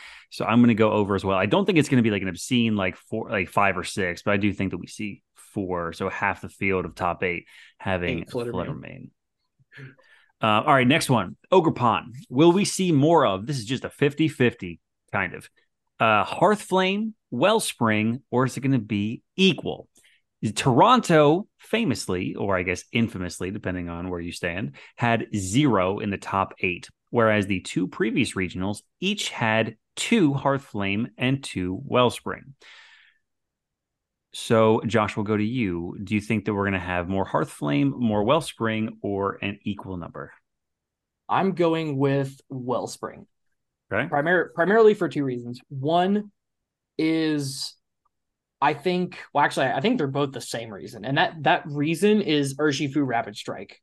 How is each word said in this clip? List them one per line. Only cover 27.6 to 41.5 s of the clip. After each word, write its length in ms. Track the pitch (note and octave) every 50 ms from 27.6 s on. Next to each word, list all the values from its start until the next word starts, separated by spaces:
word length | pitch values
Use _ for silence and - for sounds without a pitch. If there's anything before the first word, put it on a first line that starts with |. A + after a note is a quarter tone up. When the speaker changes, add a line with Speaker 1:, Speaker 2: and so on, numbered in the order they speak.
Speaker 1:
two 280 | - - - E3+ F#3 E3
previous 460 | - - F#3+ A3 - D#3 G#2+ - -
regionals 480 | G2 F#2 E2 - F2+ F#2 G2+ G#2 - _ _ _ -
each 300 | F3+ G3 G#3 G#3 - -
had 460 | - - A#2+ A2 A2 A2+ A2+ A#2 - _ _ _ -
two 360 | - - - A#3 A3+ E3 C#3
Hearthflame 760 | C#3 C3+ - C#3 C#3 C3+ - - - G#2 G2 G2 G2 G#2+ A#2+ - _ -
and 240 | B2 B2+ C#3 C3+
two 380 | - - - - F2+ F2+ F#2 - C3+
Wellspring. 720 | - A2 B2 B2 A2+ - - - G2+ F2+ - - - - _ - - - - - - - - _ _ _ _ _ _ _ _ _ _ _ _ _ _ _ _ _ _ _ _ _ _ _ _ _ _
So, 500 | - - - - A#2 A2 A2 A2 A2 A#2+ -
Josh, 300 | A2 G#2+ A2 G#2+ G#2 -
we'll 80 | A2+ G#2
go 120 | G#2 G#2+
to 60 | G#2
you. 540 | G#2+ A2 B2+ C3 A2 F#2+ F2 E2+ E2+ F#2 - G#2+ G2+
Do 100 | F2+ G#2+
you 60 | G2+
think 240 | G2+ - A2+ G#2 -
that 100 | G#2+ G#2
we're 120 | G2 G2
gonna 120 | G2+ G2 F2+
have 300 | F2 F2+ F2+ F2 F2 F2+
more 180 | G2 F#2+ F#2+
Hearthflame, 640 | - - D3+ D#3+ - - - D3 D3 D3 C#3+ C#3+ C#3 C#3
more 260 | - B2 A2 G#2 G#2
Wellspring, 760 | G#2 A#2 D3 E3 D#3 - - - A2+ A2 A2 A2 A2 A2 A2 -
or 360 | - G#2 G2+ G2 G2 G2 F#2+ -
an 160 | G2+ G2+ G#2 - -
equal 320 | G#2 G2+ - - F#2+ F#2
number? 360 | F2 E2 D#2 - D2+ C#2+ - - _ _ _ _ _ _ _ _ _ _ _ _ _ _ _ _ _ _ -
Speaker 2:
I'm 240 | G#2 C#3 F3+ G3